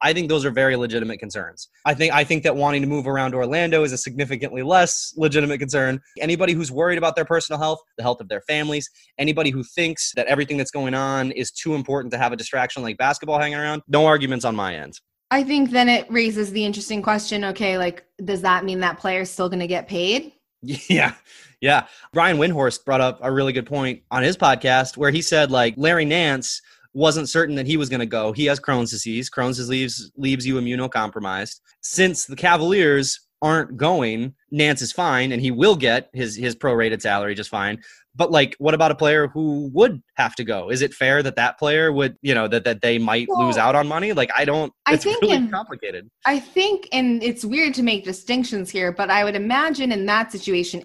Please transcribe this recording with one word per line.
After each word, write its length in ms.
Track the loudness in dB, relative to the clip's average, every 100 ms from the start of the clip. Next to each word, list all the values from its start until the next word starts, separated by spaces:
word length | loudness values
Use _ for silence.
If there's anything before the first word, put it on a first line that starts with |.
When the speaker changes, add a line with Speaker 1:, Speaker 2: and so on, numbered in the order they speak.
Speaker 1:
I 100 | 0
think 160 | 0 0
those 160 | 0
are 80 | 0
very 240 | 2 2 2
legitimate 420 | -2 -4 -4 -8
concerns. 500 | -10 -10 -12 -14 -20 _
I 100 | 0
think, 200 | 2 2
I 80 | 2
think 220 | 2 2
that 100 | 0
wanting 280 | 2 2 0
to 40 | 0
move 220 | -2 -2
around 260 | -2 -2
Orlando 480 | -2 -2 0 2 2
is 80 | 2
a 80 | -2
significantly 640 | -6 -6 -4 -4 -6 -6
less 500 | 2 4 4 0 -6 0
legitimate 420 | 0 2 0 -2
concern. 420 | -2 0 0 -2 _ -6
Anybody 320 | -2 0 0
who's 180 | 0 -2
worried 260 | -2 0 2
about 200 | 0 0
their 80 |
personal 340 | 0 0 -2 -2
health, 220 | -2 -4 _ -6
the 80 |
health 160 | -4 -4
of 80 | -4
their 140 | -8
families, 460 | -4 -2 -2 -4 -6 _ _ -4
anybody 320 | -2 0 0
who 140 | -2
thinks 480 | -6 -2 -2 -2 -6
that 140 | -2 0
everything 280 | 0 0 -4
that's 140 | -6
going 240 | -6 -4
on 380 | -2 -2 -2 -4
is 180 | -4 -8
too 240 | -8 -4
important 380 | -4 -2 -4 -4
to 60 | -2
have 140 | 0
a 40 | -2
distraction 480 | -6 -4 -4 -4
like 140 | -8 -2
basketball 420 | 0 0 -2 0
hanging 180 | 0 -2
around, 240 | -4 -6 0
no 180 | 4 6
arguments 380 | 4 2 -2
on 100 | -2
my 220 | -4 -4 -6
end. 240 | -12 -18 _ _ -2
Speaker 2:
I 100 | -2
think 300 | 0 0 2
then 160 | 2 4
it 180 | 2 0
raises 440 | 0 0 0 -4
the 120 | -2
interesting 380 | -4 -4 -6 -4
question, 400 | -2 -2 -2 -4 -4
okay, 320 | -2 -2 0
like, 260 | -2 -4 -12 -12
does 180 | -6 -2
that 220 | 2 0
mean 140 | 0 -2
that 220 | -2 -2
player's 280 | -4 -2 -4
still 200 | -4 -4
gonna 180 | -2 -2
get 220 | -4 -4
paid? 460 | -2 0 -2 -4 -16 _ _
Speaker 1:
<laughs> 0 | -10 -6 0
Yeah, 260 | 2 2 -2 _ -20 -20 _
yeah. 260 | 2 4 2 -8 -6
Brian 260 | 2 2 4
Windhorst 460 | 2 2 0 0
brought 160 | 0 2
up 200 | 2 0
a 80 | -2
really 220 | 0 0
good 140 | -2 -4
point 360 | -4 -4 -6 -6
on 140 | 0
his 120 | 0 4
podcast 600 | 4 4 4 4 2 0
where 160 | 0
he 100 | 2
said, 280 | 2 2 4
like, 240 | 4 2 2
Larry 280 | 2 2
Nance 560 | 2 2 2 0 -4 -10 -12 _ _
wasn't 360 | 2 2 2 0
certain 260 | 0 0
that 120 | 0 -2
he 100 | -2
was 120 | 0
gonna 180 | -2 -2
go. 260 | -2 -2
He 140 | 0 0
has 120 | 0
Crohn's 320 | 0 0 0
disease. 400 | -4 -6 -6 -6
Crohn's 280 | -4 -2 -2
disease 100 | -4
leaves, 440 | -4 -4 -6 -12 -6
leaves 300 | -2 -2 -2
you 80 | -2
immunocompromised. 1040 | -2 -4 -2 -2 -4 -4 -6 -6 -8 -12 _ _
Since 420 | -6 2 2 2
the 100 | -8
Cavaliers 840 | 0 2 4 4 4 4 4 2 -4 _ -4
aren't 340 | 0 0 0 -2
going, 580 | 0 2 0 -2 -6 -10 -6
Nance 320 | 0 2 2
is 80 | -2
fine, 380 | -2 0 2 0
and 100 | -2
he 120 | -2
will 240 | 2 4 4
get 320 | 4 2 -2
his, 200 | -6 -6
his 220 | -4 -6 -2
prorated 440 | 0 2 2 0
salary 340 | 0 0 0
just 160 | -4 -6
fine. 300 | -4 -4 -4 -12 -20 _ -2
But, 140 | 2
like, 260 | 4 2 0
what 140 | 0
about 180 | 4 2
a 40 |
player 340 | 2 2 2 2
who 420 | -2 -2 -2 -2
would 280 | 2 2 2 -8 -2
have 180 | -2 -2
to 80 |
go? 260 | -4 -4 -2
Is 100 | -2
it 140 | -2
fair 280 | 0 2 2
that 140 | 0 0
that 220 | 0 0
player 340 | 0 2 2
would, 240 | 2 0 -2
you 120 | 0
know, 140 | 2 2
that, 160 | 0
that 160 | 0 0
they 180 | 0 2
might 300 | 2 0 0
lose 280 | 0 2 2
Speaker 2:
Well, 100 | 4
Speaker 1:
out 80 |
on 120 | 4 2
money? 280 | -2 -2
Like, 160 | 0 0
I 120 | 0 0
don't, 260 | 0 -2 -4 0
Speaker 2:
I 80 |
Speaker 1:
it's 100 | 0
Speaker 2:
think 160 | 0 0
Speaker 1:
really 160 | 2 2
Speaker 2:
in 140 | 0
Speaker 1:
complicated. 580 | -4 -8 -10 -10 -10 -14 _
Speaker 2:
I 140 | -2 -2
think, 480 | -2 0 0 0 -2
and 300 | -2 0 0
it's 220 | -2 -4
weird 300 | -4 0 0
to 80 | 0
make 220 | 0 0
distinctions 680 | -4 -8 -4 -2 -2 -4 -6
here, 200 | -2 -2
but 200 | -2 0
I 120 | 2
would 140 | 2 0
imagine 560 | 0 0 0 -2 -2
in 140 | -2 0
that 260 | 0 0
situation, 500 | -6 -2 -2 -2 -6